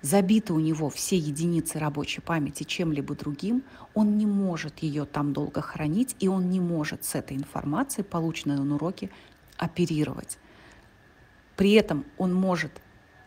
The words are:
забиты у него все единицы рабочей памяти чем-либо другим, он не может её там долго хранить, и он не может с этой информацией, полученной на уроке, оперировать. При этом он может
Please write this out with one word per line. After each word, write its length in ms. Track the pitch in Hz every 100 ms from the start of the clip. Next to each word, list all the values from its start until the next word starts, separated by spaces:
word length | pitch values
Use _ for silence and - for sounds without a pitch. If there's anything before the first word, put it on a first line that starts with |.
забиты 520 | 139 196 185 220 214
у 60 | 160
него 300 | 156 156 151
все 280 | - - 190
единицы 600 | 151 143 170 170 156 156
рабочей 440 | 151 147 - -
памяти 420 | - 165 143 -
чем-либо 520 | 139 - 175 147 135 147
другим, 480 | 147 143 190 247 - - -
он 240 | 214 214 208
не 80 | 214
может 540 | 202 190 165 156 -
её 260 | 160 147 143
там 280 | 147 147
долго 280 | 139 147 151
хранить, 540 | 156 - 151 175 254 -
и 80 | 190
он 220 | 190 180
не 100 | 185
может 440 | 175 170 151 -
с 120 | - 139
этой 200 | 135 139
информацией, 680 | 147 - 143 151 277 - 190
полученной 520 | 170 165 160 - 143
на 180 | 139 147
уроке, 340 | 160 196 190 - - - - -
оперировать. 840 | 170 - 175 156 151 - - - - - - - - - - - - - _ -
При 160 | 196
этом 320 | 214 208 151 - -
он 160 | 185
может 480 | 180 190 175 - - - - - -